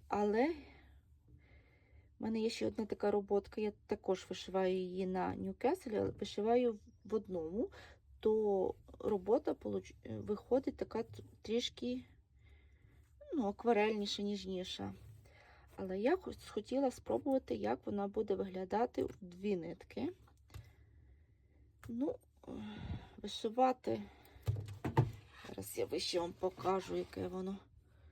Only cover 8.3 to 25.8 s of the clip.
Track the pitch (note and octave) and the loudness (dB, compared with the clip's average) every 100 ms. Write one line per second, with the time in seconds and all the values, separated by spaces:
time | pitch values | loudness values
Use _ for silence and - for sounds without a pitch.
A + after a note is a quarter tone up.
8.3 | A3 G#3 G3 - - - - - G3+ F#3 | 4 4 4 2 -2 -14 -4 0 0 4
9.3 | B3+ D#4+ C#4+ G#3 G3 - - - G#3+ G3+ | 4 4 -2 -2 -4 -6 -16 -8 -6 -2
10.3 | G#3 - C4 C#4 - - A4 - - - | -4 2 2 2 -4 -4 -4 -6 -10 -18
11.3 | - - A#3 - - B3 B3+ - - _ | -14 -2 0 0 -4 -4 -4 -8 -20 _
12.3 | - - - - - - - - - D5 | -20 -20 -20 -20 -20 -20 -20 -20 -20 -4
13.3 | D#4+ G3+ - A3+ G#3 A3 G#3+ G3+ - G3+ | 0 0 2 4 6 4 2 -2 -2 -2
14.3 | G3+ F#3+ F#3 F#3 - G3 F#3+ - - - | -2 -4 -4 -4 -6 -8 -8 -16 -20 -20
15.3 | - - - - - F#3+ F#3+ B3 F#4 - | -20 -20 -20 -18 -8 -4 2 2 2 -2
16.3 | - - G#3+ - C4 C4+ - - A#3+ C#4+ | -12 -6 -6 -2 2 2 0 -2 0 2
17.3 | C4 - A3+ G#3 B3+ A3+ G3+ G3+ G#3+ G#3+ | 2 2 -2 0 -2 -2 -2 0 -2 0
18.3 | F#3 G3 F#3 F#3 G#3 B3+ - - - F3+ | 0 0 -4 -2 0 2 0 -4 -4 -14
19.3 | F3 G#3 F3+ D#3+ - - G#3+ D4+ F#4+ - | -4 0 0 -2 -10 -10 -6 -6 -6 -20
20.3 | - - - - - - - - - - | -20 -18 -16 -16 -20 -20 -20 -20 -20 -20
21.3 | _ _ - - _ - A#3 D4+ - _ | _ _ -20 -20 _ -8 -2 -2 -4 _
22.3 | _ - - G#3+ G#3+ - - - - G#3 | _ -10 -8 -8 -8 -6 -6 -8 -10 -8
23.3 | - A3+ A#3+ C4 - A3+ A3 G3+ - - | -2 -2 4 4 4 0 -2 -4 -16 -20
24.3 | - - G#2 - - - - - - - | -4 -2 -2 -6 -4 2 4 2 -2 -18
25.3 | - - - G2 A#2 | -18 -12 -10 -8 -4